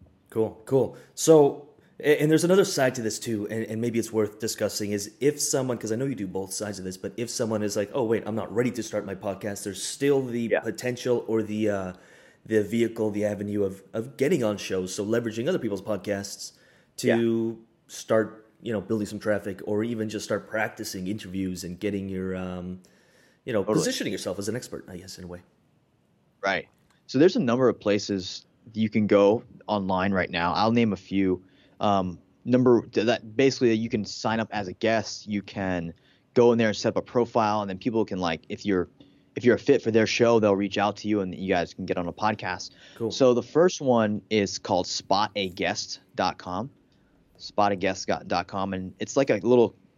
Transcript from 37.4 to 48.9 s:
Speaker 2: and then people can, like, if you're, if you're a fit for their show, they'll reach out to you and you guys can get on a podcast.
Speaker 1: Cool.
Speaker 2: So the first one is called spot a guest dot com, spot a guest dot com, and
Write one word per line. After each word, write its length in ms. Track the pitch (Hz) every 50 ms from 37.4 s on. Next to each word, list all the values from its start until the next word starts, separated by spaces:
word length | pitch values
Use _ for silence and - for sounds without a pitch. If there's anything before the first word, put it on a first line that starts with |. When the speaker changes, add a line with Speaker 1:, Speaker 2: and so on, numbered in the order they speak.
| 110 104 107 107
Speaker 2:
and 60 | 101 98
then 80 | 92 90
people 260 | - 127 110 113 104
can, 140 | - 101 92
like, 240 | 90 82 82 78 _ -
if 160 | 101 - -
you're, 220 | 101 95 90 85 - _ _ - _ _ _ _ _ -
if 100 | - 113
you're 100 | 123 127
a 40 | 123
fit 220 | - - 135 117
for 100 | - 117
their 160 | 110 113 110
show, 320 | 98 - - 120 117 117 113
they'll 160 | 107 104 98
reach 220 | 98 101 98 98
out 220 | 104 101 104 101 -
to 100 | - 104
you 120 | 107 104
and 140 | 95 92 87
you 140 | - 95 92
guys 240 | 92 87 85 -
can 140 | - - 95
get 100 | 82 -
on 100 | 92 87 85
a 40 |
podcast. 580 | 82 - 104 110 107 - 110 92 90 - - - - - - - -
Speaker 1:
Cool. 140 | - 117 107
Speaker 2:
So 220 | 101 - 135 127
the 100 | 120 120
first 380 | 117 - - 147 175 185 - -
one 400 | 151 131 120 117 110 104 107 - - -
is 300 | 110 107 101 95 - -
called 280 | - - 98 90 90
spot 440 | - - - - - 95 98 107 104 -
a 120 | 104 98 92
guest 520 | 87 95 90 87 107 - - - - - _ _ -
dot 200 | - 95 87 78
com, 320 | - - 92 90 95 120 143 _ _ _ _ _ _ _ _ _ _ _ _ _ -
spot 340 | - - - - 104 104
a 40 | 101
guest 340 | 90 92 95 92 - - - 87 73 -
dot 200 | 92 95 87 87
com, 280 | - - 98 95 98 95
and 180 | 92 92 92